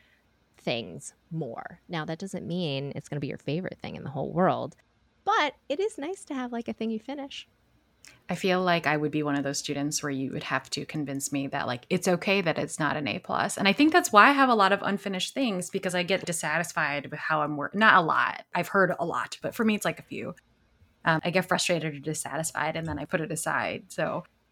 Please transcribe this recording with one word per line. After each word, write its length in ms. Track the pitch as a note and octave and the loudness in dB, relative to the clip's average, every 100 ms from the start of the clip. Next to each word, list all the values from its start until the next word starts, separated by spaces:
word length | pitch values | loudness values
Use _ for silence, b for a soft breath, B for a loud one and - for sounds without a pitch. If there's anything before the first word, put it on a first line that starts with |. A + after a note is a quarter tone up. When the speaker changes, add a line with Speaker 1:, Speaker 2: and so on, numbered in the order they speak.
| b b b _ _ _ | b b b _ _ _
Speaker 1:
things 560 | - A#2+ A2 F2 - - _ | -4 -4 -6 -12 -16 -20 _
more. 480 | D#3+ C3 - - E3+ - | -6 -6 -8 -12 -16 -8
Now, 180 | E3+ D#3 | -6 -6
that 140 | E3 | -8
doesn't 260 | F#3+ - F2+ | -8 -8 -6
mean 460 | F3+ D#3+ C3+ C#3 - | -4 -2 -4 -4 -8
it's 120 | - | -8
gonna 100 | D3 | -6
be 80 | C#3+ | -6
your 100 | - | -6
favorite 420 | - D#3+ F#3+ - | -4 -4 -4 -8
thing 140 | - - | -10 -10
in 80 | |
the 60 | C3 | -8
whole 220 | C3+ C#3+ | -6 -2
world, 440 | D#3 F3+ A#2+ B2+ - _ _ _ _ | 2 4 2 -4 -12 _ _ _ _
but 320 | F#4+ G#4+ D4+ - - | 0 2 0 -4 -6
it 100 | D4 | -2
is 180 | G#4+ - | -2 -4
nice 280 | D4 G4 - | -8 -8 -8
to 80 | |
have, 180 | C4+ B3 | -6 -4
like, 160 | A#3+ A#3 | -6 -6
a 60 | |
thing 160 | - A3+ | -6 -4
you 100 | A3 | -4
finish. 480 | - C#4+ C4+ - - _ _ _ _ _ B B - | -6 -10 -10 -14 -16 _ _ _ _ _ B B -8
Speaker 2:
I 80 | F3 | -2
feel 260 | F#3+ F3+ | 2 2
like 240 | F3+ E3+ D3 | 4 2 2
I 120 | D3+ | 0
would 140 | D3+ | 0
be 120 | D3+ | 0
one 120 | D3 C#3+ | 0 0
of 80 | |
those 140 | C#3 C#3 | 0 -4
students 460 | - C#3+ C#3+ D3+ | -4 -4 -2 -2
where 80 | D3+ | -4
you 200 | C3+ C3+ | -4 -4
would 120 | C3+ | -6
have 260 | - C3+ - | -4 -4 -4
to 140 | C#3+ C#3+ | -8 -6
convince 460 | D#3 C#3 C#3 - | -6 -4 -4 -4
me 160 | C#3+ C#3 | -4 -4
that, 200 | C#3+ - | -4 -2
like, 180 | B2 - | -4 -2
it's 180 | F3+ F#3+ | 0 2
okay 340 | F3 G#3 G3 | 2 2 2
that 180 | E3+ D3 | 2 0
it's 200 | D3+ - | -2 -2
not 180 | D3 D3+ | -2 0
an 100 | G#2 | -2
A 120 | F3+ | -4
plus. 380 | - - G3+ - | -2 0 0 2
And 100 | G3+ | 2
I 60 | |
think 180 | G3 D4+ | 6 6
that's 180 | F4 - | 6 8
why 180 | G#3 A#3+ | 8 10
I 20 | |
have 180 | C#4 C4 | 8 6
a 60 | A3+ | 6
lot 160 | F#3+ | 6
of 100 | G3 | 4
unfinished 520 | - G3 G3+ F#3 - | 2 -2 -2 -4 -4
things, 360 | - B3+ F#3 E3+ | -2 -2 -2 -4
because 260 | F#3+ F#3 F3+ | -4 -2 -2
I 80 | |
get 220 | F3 F#3 - | 0 -2 -2
dissatisfied 840 | E3 D#3 D#3+ E3 E3+ D3+ C#3+ - | -4 -2 -2 -2 -2 -2 -2 -6
with 100 | D3 | -8
how 220 | - D#3 | 0 0
I'm 160 | D3+ D3 | 2 -2
work-, 180 | C#3+ G3+ | -2 4
not 200 | A3 F#3 | 8 8
a 60 | |
lot. 420 | D#3+ B2+ B2 - - | 6 2 0 -2 -6
I've 160 | F3 E3+ | -4 0
heard 240 | G3 F3+ - | 4 4 2
a 60 | E3+ | -2
lot, 320 | B2 - - | -4 -6 -8
but 140 | C#3 - | -6 0
for 80 | |
me, 120 | A3 G#3 | 2 2
it's, 100 | F3 | -2
like, 140 | D#3 | -4
a 40 | |
few. 320 | - - - - _ _ _ _ - _ E3 | -10 -10 -10 -12 _ _ _ _ -20 _ 0
Um, 160 | D#3+ | 0
I 60 | F3 | 2
get 180 | F#3 F3+ | 0 0
frustrated 480 | F3 - E3+ D#3 C#3+ | 0 2 0 -2 -4
or 40 | |
dissatisfied, 760 | D3+ D#3 - D#3+ D#3+ - D#3 D#3+ | -6 -6 -4 -2 -2 -2 -4 -4
and 120 | E3 | -6
then 120 | D3 | -6
I 60 | D3 | -4
put 160 | F#3 | -2
it 100 | D3+ | -2
aside. 540 | D#3+ D#3+ C#3 F#2 F#2+ - | -4 -2 -2 -2 -4 -8
So 380 | - D#3 D#3 - _ _ | -4 -4 -4 -8 _ _